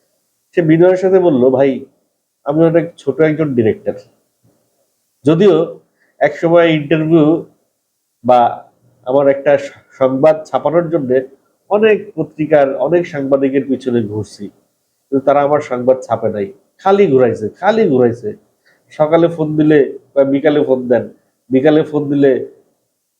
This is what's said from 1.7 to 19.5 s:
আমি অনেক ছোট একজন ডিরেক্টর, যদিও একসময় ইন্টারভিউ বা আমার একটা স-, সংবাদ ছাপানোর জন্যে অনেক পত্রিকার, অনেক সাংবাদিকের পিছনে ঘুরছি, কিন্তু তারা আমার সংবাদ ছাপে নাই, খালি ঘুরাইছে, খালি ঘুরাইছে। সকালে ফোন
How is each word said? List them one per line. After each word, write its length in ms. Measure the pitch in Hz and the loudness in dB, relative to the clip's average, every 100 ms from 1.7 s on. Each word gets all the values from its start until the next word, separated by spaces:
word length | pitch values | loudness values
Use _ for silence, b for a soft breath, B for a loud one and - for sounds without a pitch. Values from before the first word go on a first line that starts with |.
| 120 104 _ _ _ _ _ | -2 -10 _ _ _ _ _
আমি 220 | 139 156 165 | -4 0 2
অনেক 280 | 165 160 - | 2 -2 -8
ছোট 240 | 139 131 | -8 -2
একজন 340 | 156 151 151 120 | -2 0 -2 0
ডিরেক্টর, 380 | 107 92 101 - - _ _ _ _ _ _ _ _ _ _ _ | -2 -2 -8 -12 -14 _ _ _ _ _ _ _ _ _ _ _
যদিও 560 | 139 165 202 160 - - _ _ _ - | 0 4 4 2 -2 -8 _ _ _ -4
একসময় 480 | 147 - 170 170 170 | -4 -2 2 2 2
ইন্টারভিউ 760 | 156 139 160 156 165 151 165 - _ _ _ _ _ _ _ | 0 -2 -2 2 2 4 0 -4 _ _ _ _ _ _ _
বা 480 | 120 123 120 - - _ _ _ 127 | 0 2 2 -2 -16 _ _ _ -2
আমার 220 | 139 139 | 0 2
একটা 300 | 139 147 139 | 0 0 0
স-, 140 | - - _ | -2 -18 _
সংবাদ 520 | - 131 131 156 156 | -4 -2 2 0 0
ছাপানোর 460 | - 131 143 170 165 | -4 -6 -2 -2 -2
জন্যে 380 | 165 127 131 131 _ _ _ - | -4 -2 -2 -4 _ _ _ -4
অনেক 420 | 202 220 196 - 160 | 0 2 0 -4 -10
পত্রিকার, 600 | 156 - 156 151 135 - | -10 -6 0 2 2 -2
অনেক 320 | 139 175 170 | -2 -2 -2
সাংবাদিকের 580 | 147 135 139 135 139 135 | -6 -2 0 0 -2 -4
পিছনে 360 | 127 127 120 | -6 -2 -4
ঘুরছি, 440 | 101 107 101 - 101 | -4 -8 -10 -14 -18
কিন্তু 760 | _ _ _ _ _ - 139 139 | _ _ _ _ _ -6 -4 0
তারা 160 | 143 | 0
আমার 200 | 143 147 | 0 -2
সংবাদ 380 | - 123 123 131 | -4 -4 -2 -2
ছাপে 300 | - 110 107 | -2 -4 -4
নাই, 240 | 104 98 - _ _ | -6 -8 -12 _ _
খালি 300 | 190 202 190 | -2 2 2
ঘুরাইছে, 420 | 131 120 104 107 | 2 2 -2 -8
খালি 400 | - 190 226 202 | -4 -2 0 0
ঘুরাইছে। 440 | 127 120 113 104 - _ _ _ _ _ | 2 0 -2 -12 -14 _ _ _ _ _
সকালে 380 | - 151 165 170 | -4 0 2 0
ফোন 300 | 165 156 | -2 -4